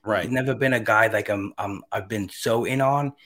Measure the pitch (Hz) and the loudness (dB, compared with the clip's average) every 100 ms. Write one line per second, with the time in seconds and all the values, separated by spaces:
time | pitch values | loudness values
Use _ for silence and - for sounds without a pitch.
0 | 110 101 90 131 131 120 135 123 107 107 | -2 -2 0 0 0 0 2 2 4 4
1 | 113 104 104 101 98 - 104 98 - - | 4 2 0 -2 -4 -6 -8 -8 -8 -8
2 | 98 110 95 - 123 113 104 131 135 143 | -6 -6 -6 -6 -2 0 0 0 2 2
3 | 143 - | -2 -6